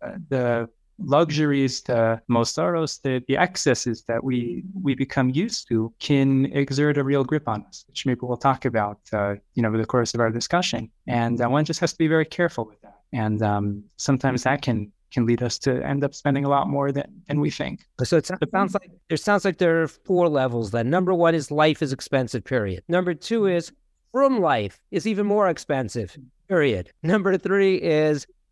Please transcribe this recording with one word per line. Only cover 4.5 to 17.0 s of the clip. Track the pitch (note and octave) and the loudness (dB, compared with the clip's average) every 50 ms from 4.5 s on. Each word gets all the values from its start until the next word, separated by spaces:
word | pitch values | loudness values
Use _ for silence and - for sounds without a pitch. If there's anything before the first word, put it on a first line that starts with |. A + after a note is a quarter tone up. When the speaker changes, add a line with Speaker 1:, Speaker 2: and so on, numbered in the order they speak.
| - - - - - - | -6 -8 -10 -10 -8 -6
Speaker 1:
we | - C#3 C3 | -4 -2 -2
become | C3 C3+ - - C#3 B2+ B2+ | -2 -4 -2 0 0 0 2
used | B2+ D3+ G3 A#3 - - - | 0 0 -2 -2 -4 -8 -6
to | - A#2+ A2+ A2 A#2 - - | -2 -2 -2 -2 -4 -6 -6
can | - - D3 C#3 C3+ C3+ C3+ C3 C3+ | -2 2 2 4 4 4 4 2 2
exert | C3+ - C#3 C#3 C#3 C3+ C#3 D3 D3 C#3+ | 0 0 -2 -2 0 0 0 2 2 2
a | C#3+ C3+ | 0 0
real | C3+ C#3+ C#3 C3+ | 2 2 2 2
grip | C3 D3+ D3+ D3 | 0 -2 -2 -2
on | - A2 A2 - | -2 -4 -4 -6
us, | _ - - - | _ -18 -20 -20
which | _ - - - | _ -10 -6 -2
maybe | C3 B2 - - | -2 -2 -2 -2
we'll | B2 B2 | -6 -4
talk | - - C#3 C3 - - | 0 2 2 2 2 0
about, | C3 A#2 A2 G#2 G#2 G#2 - _ - - | -2 0 0 -2 -2 -4 -10 _ -6 -2
uh, | G#2 G2+ G2+ G2+ G2+ _ _ - | -2 0 -2 -2 -6 _ _ -4
you | A#2+ | -2
know, | A#2 | -2
over | A2 G#2+ | 0 0
the | A2 A2 | -2 -2
course | - - B2+ A#2 - - | 0 0 0 0 0 0
of | A#2 | 0
our | A#2 A2+ | 0 0
discussion. | A2+ A#2+ - - - F3 F#3 - - - A#2+ - _ _ - | 0 -4 -4 -2 -2 -2 0 -2 -4 -6 -8 -10 _ _ -6
And, | - B2 A#2+ A#2 A#2 A#2 A#2 | -2 -2 0 0 0 0 0
uh, | B2 | 0
one | A#2 C3 D3 D#3 | 2 2 0 0
just | - D#3+ - | 0 -2 -2
has | E3+ D#3+ | -2 -2
to | - | 0
be | - E3 | 0 0
very | D3+ D#3+ D#3+ D#3 | 2 2 2 0
careful | D#3+ - - F3 D#3+ - - A2+ | 0 -2 -2 -2 -2 -2 -4 -8
with | G#2+ - _ | -8 -10 _
that. | - - - _ _ - - | -20 -20 -20 _ _ -8 -4
And, | A#2+ A2 G#2+ G#2+ G#2 A2 | -2 -2 0 0 0 0
um, | G#2 G#2 G#2 G#2 G2+ G2+ G2 G2+ _ _ | 0 0 0 0 -2 -4 -6 -10 _ _
sometimes | - - - C3+ B2+ - C3+ B2+ A#2+ - | -6 -2 0 0 0 0 0 -2 0 0
that | C3 C#3 C#3+ - | -2 -2 -2 -2
can, | C3+ A#2 G#2 G#2 - - _ _ _ | -2 -2 -2 -4 -8 -14 _ _ _
can | - B2+ A#2 | -2 0 2
lead | A2+ A#2+ A2+ B2 | 2 2 0 0
us | A#2 - - | -4 -4 -2
to | - C#3 B2+ B2+ C3+ | -2 0 0 0 -2
end | - C#3+ C#3+ C#3+ | -2 -2 -2 -2
up | C3+ - | -4 -4
spending | - - D3 C3+ C#3 C#3 | -2 -2 0 0 0 0
a | C#3 | 2
lot | C#3+ C#3 C#3+ | 2 0 0
more | - C#3+ C#3 C#3 C#3 | 0 -2 -2 -2 -2
than, | C#3 C#3 | -2 -4